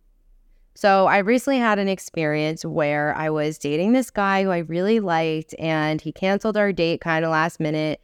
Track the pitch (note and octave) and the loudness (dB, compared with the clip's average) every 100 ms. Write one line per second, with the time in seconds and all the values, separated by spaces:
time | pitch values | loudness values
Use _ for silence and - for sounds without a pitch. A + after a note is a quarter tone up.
0 | _ _ _ _ _ _ _ - G#3 G3 | _ _ _ _ _ _ _ -2 2 4
1 | F#3 F#3+ F#3+ B3 C#4 C4+ A#3 G#3 G3 F#3+ | 6 4 4 0 2 0 2 2 0 -2
2 | - - D#3 D3+ D#3 D#3+ E3 D#3 D3 D3 | -6 -4 -2 0 -2 -4 -6 -2 0 0
3 | D3 - D#3 D#3 D3+ D#3 C#3+ D3+ F#3+ B3+ | 0 -2 -2 -2 -2 -4 -4 -2 2 2
4 | B3 - G3 G3 F#3+ F3 D#3+ E3 F#3+ A3+ | 0 -2 0 0 0 -2 -2 -2 2 0
5 | G3 E3 E3 D#3 D#3 - D#3+ D#3 D3+ D#3 | 2 0 0 -2 -6 -6 -2 0 0 -2
6 | D#3+ - F#3+ G3+ A3+ G#3+ G3+ F3+ E3 E3+ | -6 -4 -2 0 0 0 0 2 0 0
7 | E3+ D#3+ E3 D#3+ E3 - D#3 D#3 D#3 - | -2 -2 0 0 0 -2 -4 -2 -2 -6